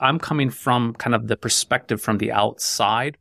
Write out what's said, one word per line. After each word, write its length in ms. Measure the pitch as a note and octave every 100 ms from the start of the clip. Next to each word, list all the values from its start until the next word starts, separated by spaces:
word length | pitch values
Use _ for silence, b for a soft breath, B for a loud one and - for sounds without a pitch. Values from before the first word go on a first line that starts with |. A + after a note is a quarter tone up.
I'm 180 | C3 D#3+
coming 300 | - D3+ C3
from 460 | - - B2 A#2
kind 200 | A2+ B2
of 140 | A2+ A2+
the 80 | G#2+
perspective 640 | A2+ - - B2 - G#2+
from 160 | - G#2
the 160 | A2
outside, 880 | G#2+ A2 - - - G#2 A2+ C#3 D3